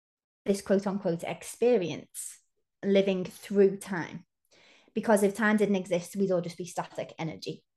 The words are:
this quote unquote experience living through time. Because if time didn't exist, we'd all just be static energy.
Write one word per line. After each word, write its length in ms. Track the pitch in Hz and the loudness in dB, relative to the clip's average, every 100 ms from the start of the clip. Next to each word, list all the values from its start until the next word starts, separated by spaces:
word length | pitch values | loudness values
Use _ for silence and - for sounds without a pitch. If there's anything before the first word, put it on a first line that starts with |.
| _ _ _ _ | _ _ _ _
this 160 | 202 196 | -2 -2
quote 260 | - 202 196 | 0 0 0
unquote 360 | 196 180 170 | -2 -2 -2
experience 1200 | - 170 - - 240 220 165 139 - - - - _ _ _ _ | -4 -10 -12 0 2 2 0 -8 -12 -16 -16 -18 _ _ _ _
living 400 | 196 196 196 185 | 2 4 4 0
through 540 | 180 - - 202 196 196 | -4 -10 -2 4 4 2
time. 460 | - 175 - 165 - _ _ _ _ _ _ | -6 -6 -6 -12 -18 _ _ _ _ _ _
Because 300 | 220 233 202 | -2 2 4
if 120 | 202 | 4
time 220 | 202 214 214 | 2 2 4
didn't 200 | 202 190 | 4 0
exist, 400 | 180 175 - 202 | 0 -4 -2 -2
we'd 160 | 190 | 0
all 80 | 180 | 0
just 180 | 170 - | -2 -8
be 80 | 175 | -10
static 480 | - 160 - - - | -8 -8 -10 -10 -8
energy. 440 | 160 95 - 156 _ | -8 -8 -12 -12 _